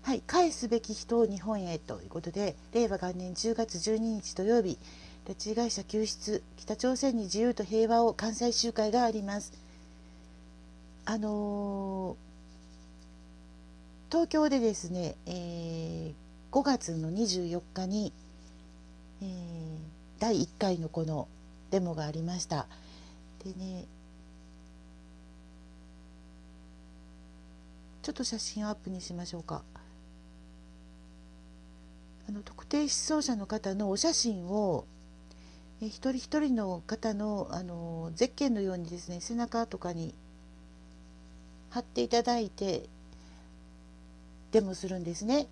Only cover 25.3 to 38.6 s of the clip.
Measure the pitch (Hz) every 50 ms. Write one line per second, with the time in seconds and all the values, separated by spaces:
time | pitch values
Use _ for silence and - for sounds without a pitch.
25.3 | - - - - - - - - - - - - - - - - - - - -
26.3 | - - - - - - - - - - - - - - - - - - - -
27.3 | - - - - - - - - - - - - - - - - 294 - 254 -
28.3 | 226 214 - - - 214 208 208 208 208 - 185 190 180 175 - 175 175 175 170
29.3 | - 170 160 160 156 147 - - - - - - - - - - - - - -
30.3 | - - - - - - - - - - - - - - - - - - - -
31.3 | - - - - - - - - - - - - - - - - - - - -
32.3 | 202 202 202 - - - - - - 294 302 277 - - - - 311 302 285 -
33.3 | 247 208 196 - 214 214 - 196 190 202 208 196 196 202 - 330 320 - - 240
34.3 | 208 185 170 175 196 214 208 190 160 127 - - - - - - - - - -
35.3 | - - - - - - - - - - 220 220 - - - 262 262 262 - -
36.3 | - 302 302 277 254 226 208 190 180 170 170 - 214 220 - 220 214 202 208 214
37.3 | 208 196 - - - 175 185 175 175 170 170 170 165 165 165 165 165 165 233 269
38.3 | - - 285 269 233 208